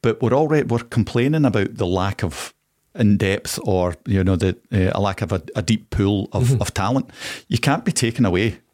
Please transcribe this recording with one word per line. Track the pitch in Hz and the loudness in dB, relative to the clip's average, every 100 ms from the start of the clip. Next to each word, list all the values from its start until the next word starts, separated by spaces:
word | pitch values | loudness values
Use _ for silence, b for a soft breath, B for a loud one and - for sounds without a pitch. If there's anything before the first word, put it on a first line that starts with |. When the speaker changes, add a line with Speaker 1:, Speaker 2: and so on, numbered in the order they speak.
Speaker 1:
But | 117 107 | 0 0
we're | 117 | 2
already, | 127 156 151 - | 2 2 0 0
we're | 117 | -2
complaining | - 117 104 123 131 156 | 0 -2 0 0 0 2
about | 139 104 98 - | 2 2 -2 -2
the | 92 | -2
lack | 92 98 - | 0 -2 -2
of | 87 - - _ _ _ _ | -6 -6 -14 _ _ _ _
in-depth | - 107 101 98 98 - - | 0 2 4 2 0 -4 -6
or, | - 92 90 87 - | -2 0 0 -4 -2
you | 98 | 0
know, | 95 92 | 2 2
the, | 92 87 _ | 0 -2 _
uh, | 101 92 | 0 0
a | - | 0
lack | 101 92 | -2 -2
of | 95 | -4
a, | 92 - 113 | -4 -4 -6
a | |
deep | 92 110 - | -2 -2 -2
pool | - 101 104 - | 0 2 0 -2
of, | - 123 | 0 0
Speaker 2:
Mm-hmm. | 123 | 0
Speaker 1:
of | 104 | -2
talent. | - 98 269 - B B B B | -2 -2 -2 -4 B B B B
You | 117 | -2
can't | - 143 | 0 0
be | - | -2
taking | - 117 113 | -2 -2 2
away | 110 87 113 - _ | 2 2 0 -4 _